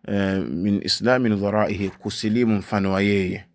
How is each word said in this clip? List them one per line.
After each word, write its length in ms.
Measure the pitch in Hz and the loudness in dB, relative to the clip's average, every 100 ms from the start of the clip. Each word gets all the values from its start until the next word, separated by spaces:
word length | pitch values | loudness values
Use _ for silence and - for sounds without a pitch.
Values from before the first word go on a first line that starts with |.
| - | -2
eh, 340 | 101 98 95 64 | 0 0 0 -4
min 300 | 76 101 101 | -2 0 0
islami 440 | - - 113 127 120 | -2 -2 2 2 2
nudharaihi, 600 | 104 101 107 104 95 98 | 0 0 0 0 -2 -4
kusilimu 680 | - 104 - 110 113 117 104 | -6 -10 -4 -2 2 2 0
mfano 360 | 95 104 98 | 0 -2 0
wa 100 | 95 | 2
yeye 440 | 101 101 92 92 - | 2 2 0 -4 -12